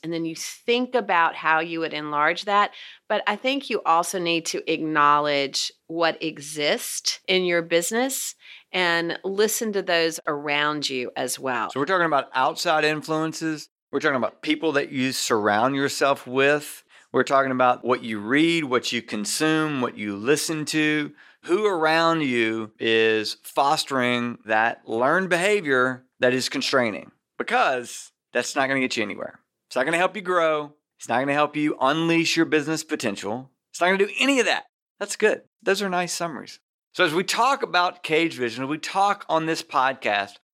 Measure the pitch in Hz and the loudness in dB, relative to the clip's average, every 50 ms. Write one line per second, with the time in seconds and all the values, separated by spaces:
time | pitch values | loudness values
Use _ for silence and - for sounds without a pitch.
0 | - 160 170 165 165 160 160 - - - - - - - 240 247 254 247 247 240 | -6 -6 -4 -4 -4 -6 -6 -8 -12 -12 -14 -10 -2 0 0 0 0 0 -2 -2
1 | 208 196 185 170 165 156 - - - 156 160 160 170 170 165 165 160 151 147 151 | 0 2 2 4 4 2 2 0 0 2 2 2 2 -2 -4 -4 -4 -4 -4 -6
2 | 151 151 147 147 151 160 175 175 196 208 202 202 208 202 - - - - - - | -6 -4 0 2 2 2 2 0 -2 0 2 2 2 2 -2 -10 -20 -20 -20 -20
3 | _ - 214 208 - - 214 202 - 262 277 277 277 - 233 190 - - 165 165 | _ -4 -2 -2 0 -2 -2 -2 -2 -2 -2 -2 -4 -4 -4 -4 0 2 2 2
4 | 175 - - 190 175 170 170 165 165 - - 165 - - 165 151 156 156 156 151 | 2 0 -2 -4 -2 0 0 -2 -2 -4 -6 -6 -2 -2 -2 -2 -2 -2 2 4
5 | 147 147 147 147 147 147 143 143 139 139 139 - - - - _ _ - 165 170 | 6 6 6 4 4 2 0 0 0 -2 -2 -4 -6 -6 -8 _ _ -10 -4 0
6 | 165 160 156 - - 160 - 151 143 147 151 151 147 151 202 247 - - - - | 0 0 0 0 -6 -8 -8 -8 -14 -12 -8 -2 0 0 0 -2 -4 -8 -10 -6
7 | - - - - - - 185 185 185 180 175 170 165 165 170 170 175 - 220 233 | -6 -6 -6 -6 -4 0 0 2 2 2 0 0 0 2 0 0 0 2 0 0
8 | 254 269 262 - - - - _ _ - - - _ _ - 185 180 170 170 170 | -2 -2 -2 -6 -8 -10 -12 _ _ -20 -20 -20 _ _ -4 0 0 2 2 2
9 | 165 170 - - - 190 196 196 214 220 - - 240 220 196 196 185 190 175 165 | 0 -2 -4 -6 -6 -6 0 2 2 2 2 -2 -4 -2 -2 -4 -2 2 2 2
10 | 165 165 156 - - - 151 143 147 151 143 147 147 151 151 151 139 139 135 127 | 2 2 -2 -4 -6 -6 -6 -4 -2 -2 0 2 2 0 0 -2 -4 -4 -4 -4
11 | 123 - - - 131 123 - - 135 131 123 117 107 90 - 131 147 185 190 180 | -6 -6 -6 -6 -4 -4 -6 -6 -4 -4 -2 -2 -4 -4 -2 -4 -2 0 2 2
12 | 170 165 147 135 131 - - 127 131 151 160 - - 175 160 156 151 151 156 151 | 2 2 2 0 0 0 -2 0 0 0 0 -2 0 0 2 2 2 2 0 -2
13 | - - 160 156 160 160 156 - 165 160 156 147 - _ _ _ _ _ - 139 | -4 -4 -2 -2 -2 -4 -4 -4 -4 -4 -4 -4 -8 _ _ _ _ _ -4 0
14 | 127 156 139 127 113 101 - _ - 151 151 151 165 160 143 143 139 - 143 131 | 0 2 0 2 -2 -2 -6 _ -2 -2 -2 0 2 0 2 2 0 0 -2 -2
15 | 127 131 127 - - - 123 107 104 104 104 107 117 131 139 139 139 131 - - | -2 -2 -2 -2 0 2 2 2 4 4 4 4 4 2 2 0 -2 -2 0 2
16 | 151 139 139 - - 127 123 135 135 143 147 147 147 - - - _ _ _ - | 2 2 2 0 -2 -6 0 2 4 4 4 2 0 -6 -16 -18 _ _ _ -20
17 | _ _ - 131 123 - 143 135 135 131 127 127 127 123 123 - - 120 127 123 | _ _ 0 0 0 4 4 2 2 2 2 2 4 4 4 2 2 -2 -2 0
18 | 127 117 110 104 101 110 131 147 160 165 170 165 151 127 123 120 113 - 123 117 | -2 -6 -8 -6 -4 0 2 2 2 4 2 0 0 0 -2 -2 -2 0 -4 -4
19 | - - 120 107 104 104 - - 151 156 156 156 156 156 147 131 123 117 - 110 | -4 -4 -6 -6 -4 -4 -2 0 0 2 2 2 0 -2 -2 -2 -4 -4 -4 -6
20 | 107 104 101 98 107 123 151 147 - - 165 156 151 - - 156 151 151 151 151 | -8 -6 -6 -4 0 2 2 2 0 -4 -6 -6 -6 -4 -2 0 0 0 0 -2
21 | 147 147 - _ - - _ _ - - 175 208 214 208 190 165 160 156 160 165 | -4 -6 -10 _ -20 -20 _ _ -4 -2 0 2 2 2 0 2 2 4 4 4
22 | 165 165 165 160 151 135 123 120 113 110 113 110 110 107 _ - 113 113 113 113 | 4 4 2 2 0 0 0 0 0 0 0 -4 -6 -10 _ -4 0 2 4 4
23 | 113 110 110 110 104 104 - - - - - 151 139 143 156 156 - - 139 131 | 4 4 2 2 0 -4 -8 -10 -14 -6 0 2 2 2 2 0 0 -2 0 0
24 | 123 123 123 120 120 120 117 - - 107 110 110 110 117 131 - _ - 113 113 | 0 2 0 0 -2 -4 -8 -10 -4 0 2 2 2 2 0 -4 _ -6 -2 0
25 | 123 139 160 185 190 175 175 170 180 208 214 208 165 143 135 127 127 127 127 127 | 2 2 2 2 0 0 0 0 2 2 0 0 0 2 2 2 2 2 0 -6
26 | _ _ _ - 127 127 127 131 123 - - 143 123 - - 135 120 110 95 - | _ _ _ 0 2 2 2 2 -2 -2 -4 -4 -4 0 2 2 2 0 -2 -6
27 | - - _ _ _ _ _ - 123 - 220 254 240 170 131 123 120 113 - - | -12 -14 _ _ _ _ _ -10 -6 -2 0 2 2 2 0 -2 -4 -8 -14 -16
28 | - - _ _ _ _ - 123 117 - - 143 135 131 139 135 131 123 - 120 | -16 -18 _ _ _ _ -2 -2 -2 -2 0 0 0 2 2 0 0 -2 -2 -2
29 | 107 101 98 - - - - - _ _ _ _ _ _ - 127 131 151 170 165 | -4 -4 -4 -8 -10 -12 -12 -16 _ _ _ _ _ _ -2 -2 0 2 2 2
30 | 185 180 175 220 180 175 180 175 165 160 156 151 147 147 - _ _ _ _ _ | 0 0 -2 -4 -4 -2 0 2 2 2 0 0 -4 -6 -14 _ _ _ _ _
31 | - - 120 120 135 143 143 147 151 143 147 151 151 151 - - 127 135 151 160 | -6 -2 -2 0 0 0 2 2 0 0 0 -2 -2 -2 0 2 2 2 2 2
32 | 165 165 165 165 165 156 - 165 160 139 151 156 139 151 160 156 - - 151 151 | 2 2 2 2 2 2 2 2 2 4 2 0 2 0 -4 -4 -4 -6 -6 -4
33 | - 110 101 - - 98 110 127 135 - _ _ _ _ - - 170 180 190 190 | -4 -4 -4 -4 -6 -6 -6 -6 -8 -14 _ _ _ _ -6 0 2 2 2 2
34 | 202 202 - - 254 269 277 254 220 175 135 90 - _ _ _ _ _ _ - | 0 -2 0 -2 0 2 2 2 2 0 0 -2 -4 _ _ _ _ _ _ -10
35 | 202 202 - - 214 214 156 - - _ _ _ - - 196 190 202 190 180 180 | -8 -8 -6 0 2 2 2 0 -6 _ _ _ 0 0 0 0 0 -2 -2 -2
36 | 180 170 - - 170 170 143 101 98 - - - _ _ _ _ _ _ - - | -2 -2 -4 -6 -6 -6 -6 -10 -14 -16 -20 -20 _ _ _ _ _ _ -2 0
37 | 180 160 147 180 196 - - 208 233 269 277 - 233 185 165 180 175 180 - - | 2 2 2 0 0 0 0 2 2 2 2 0 -2 0 2 2 2 2 0 -4
38 | - - 156 156 165 160 131 123 123 117 110 123 135 135 151 156 - - - 196 | -4 0 2 2 2 2 -2 -2 -4 -4 -4 -4 -6 -6 -6 -6 -6 -6 0 0
39 | 196 202 196 196 - - 160 160 160 160 160 160 - - - 143 127 135 135 - | 2 2 0 -2 -4 -2 -2 0 0 0 -4 -4 -4 -4 0 0 2 2 0 -2
40 | - 117 104 101 98 101 - - _ _ | -2 0 0 0 0 -4 -8 -20 _ _